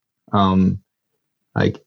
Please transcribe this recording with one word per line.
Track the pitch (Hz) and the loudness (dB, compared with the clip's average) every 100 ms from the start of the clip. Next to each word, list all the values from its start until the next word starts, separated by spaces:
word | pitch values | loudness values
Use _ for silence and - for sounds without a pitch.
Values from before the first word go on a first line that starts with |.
| _ _ _ | _ _ _
Um, | 104 95 95 92 95 - _ _ _ _ _ _ | -2 0 2 0 -2 -10 _ _ _ _ _ _
like, | - 98 - | -4 -2 -4